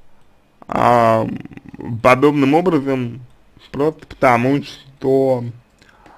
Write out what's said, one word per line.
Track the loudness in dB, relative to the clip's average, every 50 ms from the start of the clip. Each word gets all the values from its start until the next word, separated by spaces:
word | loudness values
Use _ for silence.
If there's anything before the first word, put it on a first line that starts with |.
| -20 -20 -20 -20 -20 _ _ _ _ _ _ -20 -12
а, | -6 -2 0 2 2 2 4 2 2 2 0 -2 -4 -8 -12 -14 -16 -20 -20 -20 -20 -18 -14 -10 -10 -6 0
подобным | 2 2 4 4 4 2 2 2 2 2 2
образом | 2 2 2 0 0 0 -2 -4 -4 -4 -8 -10 -14 -18 -20 -20 _ _ _ _ -20 -20 -12
просто | -6 -2 -2 -2 -2 -6 -14
потому, | -14 -4 0 2 2 4 2 2 0 -2 -2 -4
что, | -8 -16 -20 -20 -20 -14 -6 -2 0 0 2 2 0 -2 -2 -4 -10 -12 -16 _ _ _ _ _ _ _ _ -20 -20 -20